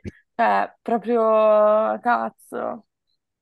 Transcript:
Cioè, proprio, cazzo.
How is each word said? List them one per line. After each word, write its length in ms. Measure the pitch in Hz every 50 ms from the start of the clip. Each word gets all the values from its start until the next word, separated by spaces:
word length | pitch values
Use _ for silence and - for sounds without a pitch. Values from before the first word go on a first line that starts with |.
| - - - _ _ _ _
Cioè, 380 | - 233 214 202 196 202 - - _
proprio, 1160 | - - 226 240 - 220 240 233 220 220 220 214 220 220 214 214 214 208 214 214 220 214 214 214
cazzo. 880 | - 240 240 226 226 220 - _ _ - - 240 - 117 240 226 - _ _ _ _ _ _ _ _ _ _ _